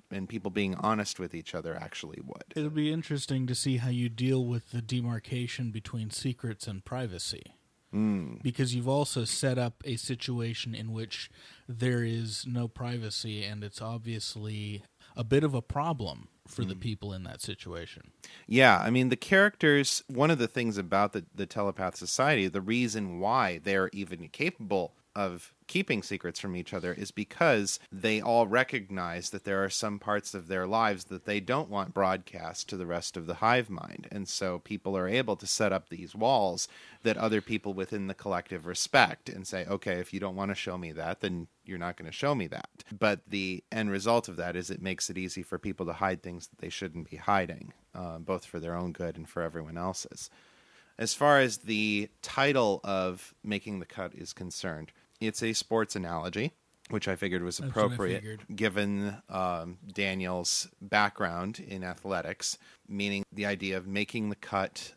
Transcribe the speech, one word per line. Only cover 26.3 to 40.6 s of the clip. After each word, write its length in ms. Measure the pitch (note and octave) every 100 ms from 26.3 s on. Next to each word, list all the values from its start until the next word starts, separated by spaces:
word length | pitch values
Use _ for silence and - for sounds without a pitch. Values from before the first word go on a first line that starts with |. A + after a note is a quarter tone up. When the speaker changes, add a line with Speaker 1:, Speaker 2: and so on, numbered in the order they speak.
| -
Speaker 1:
from 160 | G2 F2+
each 180 | E2+
other 200 | F#2 F2+
is 180 | E2+ G2+
because 680 | - G#2 - E3 A2+ G2 - -
they 300 | F#2+ A2 G#2+
all 260 | G#2 A#2 A2
recognize 840 | A#2 C3 B2+ F#2+ G2 F2 F2 -
that 120 | G2
there 180 | - F#2+
are 80 | G2
some 300 | - G#2+ G2+
parts 340 | - G#2 -
of 140 | G2 E2
their 180 | F#2 F#2
lives 400 | A2 A2 F#2+ -
that 200 | F#2 -
they 160 | G#2
don't 280 | F#2 C3+ D3+
want 240 | G#2 F2+
broadcast 760 | G2 F#2+ F#2+ - F2+ E2 F2 -
to 80 | F#2+
the 80 | F2
rest 320 | E2+ - F#2
of 80 | E2
the 80 | E2+
hive 340 | A2 B2+ A2+
mind. 380 | F2+ G1+ G1+ -
And 160 | G#2 F#2+
so 300 | - F#2+ F2
people 360 | - G#2 G2 G2
are 140 | F2+
able 260 | A#2+ A#2 G2
to 100 | F#2+
set 280 | - G#2+
up 160 | F#2+ -
these 260 | E2 F2 G#2+
walls 540 | A2+ C3 G2 F2 - - - -
that 140 | A2+ A2
other 240 | A2 G#2+
people 320 | G#2 A2 G2+
within 340 | F#2+ F#2 G#2 F#2+
the 60 |
collective 520 | F#2+ G2+ F2+ - F2+ E2
respect 600 | F2 - C3+ G#2 - -
and 180 | - F#2
say, 200 | F#2+ F2+
"Okay, 340 | G2 - F2+
if 140 | F2+
you 80 | F#2+
don't 140 | G2 F#2
want 140 | G2
to 40 |
show 220 | F#2+